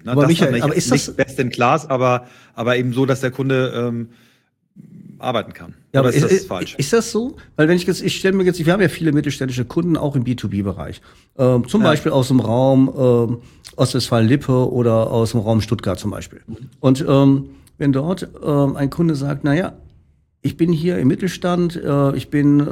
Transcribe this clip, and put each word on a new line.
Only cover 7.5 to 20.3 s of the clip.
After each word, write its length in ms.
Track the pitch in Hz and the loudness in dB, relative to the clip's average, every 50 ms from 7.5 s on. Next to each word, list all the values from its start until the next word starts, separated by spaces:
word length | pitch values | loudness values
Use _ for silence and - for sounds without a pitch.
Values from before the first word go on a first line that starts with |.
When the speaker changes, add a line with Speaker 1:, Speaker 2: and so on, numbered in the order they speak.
| _ | _
Speaker 2:
Weil 140 | - 156 156 | 0 2 4
wenn 80 | 180 | 2
ich 80 | 180 180 | 2 0
jetzt, 180 | 190 175 - | -2 -4 -2
ich 140 | - 175 - | -4 -4 -4
stelle 180 | - - 190 190 | -2 0 0 0
mir 100 | 196 185 | 2 0
jetzt, 200 | 180 175 180 156 | 0 0 0 0
wir 80 | 165 | 0
haben 80 | 180 214 | 2 2
ja 80 | 190 151 | 2 0
viele 240 | - - 160 156 | 0 -2 -2 0
mittelständische 540 | 139 151 139 143 - - 135 131 123 123 117 | 0 0 -2 -2 -4 -6 -6 -6 -4 -6 -6
Kunden, 320 | - - 170 170 175 156 - | -4 -4 -2 -2 0 -2 -2
auch 180 | 151 143 135 | -2 -2 -2
im 80 | 135 113 | -2 -2
B 100 | 123 123 | -2 -4
two 140 | - - 101 | -4 -4 -4
B-Bereich. 540 | 98 101 98 98 87 - 73 - 101 - - - - _ _ _ _ | -4 -4 -4 -4 -6 -6 -10 -12 -14 -16 -20 -20 -20 _ _ _ _
Ähm, 320 | - 131 127 127 123 117 - | 0 2 4 4 2 2 2
zum 140 | - 220 | 2 4
Speaker 1:
Ja. 60 | 202 165 | 4 4
Speaker 2:
Beispiel 240 | 151 147 - 160 | 4 2 0 0
aus 160 | 143 135 123 - | 0 0 2 2
dem 120 | 131 127 | 2 2
Raum, 500 | 107 110 117 123 131 135 135 131 131 135 - | 2 2 2 2 2 4 4 4 4 2 2
ähm, 420 | 139 131 123 120 120 117 110 120 123 - - - _ - - - | 2 2 4 4 4 2 0 -4 -6 -10 -16 -20 _ -20 -10 -2
Ostwestfalen-Lippe 960 | - 131 - - 127 - - 123 117 110 110 143 143 - - 131 127 127 - | -2 0 0 0 -2 -2 0 2 2 4 4 2 2 0 0 0 0 0 0
oder 380 | - 123 120 117 113 113 110 - | 0 0 0 2 2 2 0 0
aus 220 | - 113 113 110 | 0 -2 -2 0
dem 80 | - 117 | -2 -2
Raum 200 | 98 113 113 107 | 0 0 0 0
Stuttgart 380 | 107 - - - - 98 92 - | 0 0 -4 -4 -2 -4 -6 -6
zum 120 | - 101 | -6 -8
Beispiel. 300 | 92 - - - - - - | -8 -10 -12 -16 -20 -20 -18
Speaker 1:
Mhm. 100 | - 113 - 135 - - _ | -18 -16 -16 -18 -20 -10 _
Speaker 2:
Und, 240 | - 131 135 131 - | 2 2 2 2 2
ähm, 440 | - 139 139 139 139 139 135 139 - - - - _ _ | 2 4 4 6 4 4 2 0 -6 -14 -20 -20 _ _
wenn 160 | - 151 143 | -4 -2 0
dort, 360 | 131 135 147 170 190 180 - - - - | 0 0 -2 -4 -4 -6 -8 -12 -12 -8
ähm, 340 | - - 147 143 143 139 135 | -4 -2 0 2 2 0 0
ein 140 | 143 143 139 | -2 -4 -2
Kunde 240 | - - 170 165 151 | -2 0 0 0 0
sagt, 300 | 135 139 143 143 139 - | -2 -4 -4 -4 -2 0
„Na 100 | 143 139 | 0 0
ja, 200 | 170 190 - - - - - - _ _ _ _ _ _ _ | 0 0 -4 -8 -14 -20 -20 -20 _ _ _ _ _ _ _